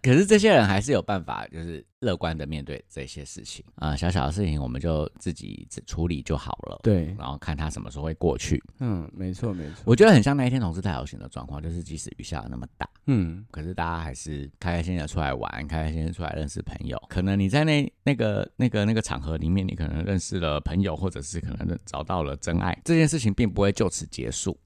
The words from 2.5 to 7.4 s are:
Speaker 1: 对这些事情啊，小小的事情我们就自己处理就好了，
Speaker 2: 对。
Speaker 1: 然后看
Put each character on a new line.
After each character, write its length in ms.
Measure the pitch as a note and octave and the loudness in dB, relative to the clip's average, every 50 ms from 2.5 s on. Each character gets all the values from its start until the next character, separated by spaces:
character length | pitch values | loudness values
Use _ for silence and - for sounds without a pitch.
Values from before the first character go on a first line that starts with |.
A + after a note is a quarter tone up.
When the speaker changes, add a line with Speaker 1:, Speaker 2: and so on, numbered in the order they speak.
| D#2 D2+ C#2 | -6 -8 -6
Speaker 1:
对 180 | C2+ D2 - - _ | -8 -10 -12 -12 _
这 160 | - C#2 C2+ | -12 -12 -12
些 180 | C2+ - D2+ C#2+ | -10 -12 -14 -14
事 180 | - - - - | -14 -14 -16 -14
情 200 | - - - - - _ | -14 -16 -16 -16 -20 _
啊， 200 | - - D#2 D2+ | -4 -2 -2 0
小 160 | - F2 F2 | 0 0 0
小 140 | F2+ F#2+ B1+ | 2 2 0
的 60 | C#2 | 0
事 120 | D#2+ G2+ G#2 | 0 0 0
情 160 | F2 D2+ D2 | 0 0 -2
我 60 | C#2 | -2
们 140 | B1 A#1+ C2 | -4 -4 -2
就 280 | D2+ E2+ D#2+ D2+ D2+ - _ - | -2 0 0 0 -2 -4 _ -8
自 120 | - F#2 | -6 -6
己 340 | D#2+ - - G1+ - G1+ G1+ - - - - | -6 -6 -10 -14 -14 -14 -16 -14 -16 -16 -12
处 220 | - - E2 E2 | -10 -4 -2 -2
理 140 | E2+ F2 C#2 | -2 -2 -4
就 140 | - - D#2+ | -2 -4 -4
好 220 | - - - - - - | -4 -2 -6 -8 -8 -8
了， 160 | G1+ - - - | -12 -12 0 2
Speaker 2:
对。 320 | A2+ G#2 F2+ E2 D2+ F#2 | 4 4 4 2 -2 -6
Speaker 1:
然 80 | G#2 C#2+ | -8 -8
后 120 | B1 C#2 | -8 -8
看 180 | C#2+ | -8